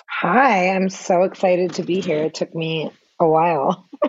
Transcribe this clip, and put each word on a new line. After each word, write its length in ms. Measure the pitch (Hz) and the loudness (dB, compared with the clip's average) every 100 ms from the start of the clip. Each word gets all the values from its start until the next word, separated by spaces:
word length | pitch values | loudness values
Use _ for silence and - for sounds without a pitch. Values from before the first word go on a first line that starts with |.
| - | -10
Hi, 600 | - 170 214 269 196 185 | -4 0 4 4 4 2
I'm 200 | 190 190 | 0 -2
so 340 | - - 180 | -4 0 2
excited 500 | 185 - 185 180 180 | 2 0 2 2 0
to 80 | - | -4
be 200 | 165 185 | -4 -4
here. 240 | 175 151 156 | -2 -2 -2
It 100 | - | -4
took 180 | 175 | -8
me 380 | 165 160 160 147 - _ - | -6 -4 -4 -6 -10 _ -2
a 80 | 165 | 2
while. 600 | 160 175 156 135 180 - | 4 2 2 0 -2 -8
<laughs> 60 | - | -6